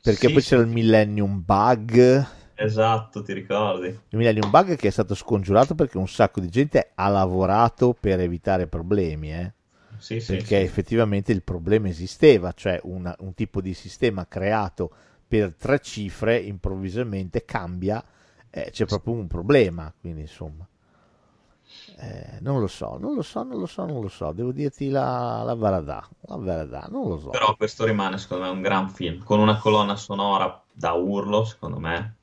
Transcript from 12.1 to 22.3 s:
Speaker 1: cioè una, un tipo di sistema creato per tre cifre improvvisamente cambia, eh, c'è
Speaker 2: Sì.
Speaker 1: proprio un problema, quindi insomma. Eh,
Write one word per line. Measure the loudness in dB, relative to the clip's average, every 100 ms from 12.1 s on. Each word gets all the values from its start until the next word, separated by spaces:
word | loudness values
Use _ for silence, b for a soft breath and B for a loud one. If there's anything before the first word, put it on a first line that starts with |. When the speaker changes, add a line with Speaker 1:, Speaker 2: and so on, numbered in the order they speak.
| 6 6 6 2
Speaker 1:
cioè | -4 -4 -4
una, | -6 -8 -8 -10
un | -14 -8
tipo | -6 -6
di | -6 -10
sistema | -12 -2 -2 -2 -8
creato | -4 0 0 -2 -6 -8 b b b _
per | 0 0 -4
tre | -2 -2
cifre | -2 -10 -10 -4 0 0
improvvisamente | -2 -8 -6 -6 -6 -6 -6 -6 -4 -6 -6
cambia, | -8 -8 -4 -4 -4 -8 b b b b
eh, | -12 -12
c'è | -6 -4
Speaker 2:
Sì. |
Speaker 1:
proprio | -2 -4
un | -6 -6
problema, | -8 2 4 4 -2 -12 -14
quindi | -12 -12
insomma. | -12 -14 -14 -14 -20 _ b b b b b b b b b b b -18
Eh, | -16 -14 -16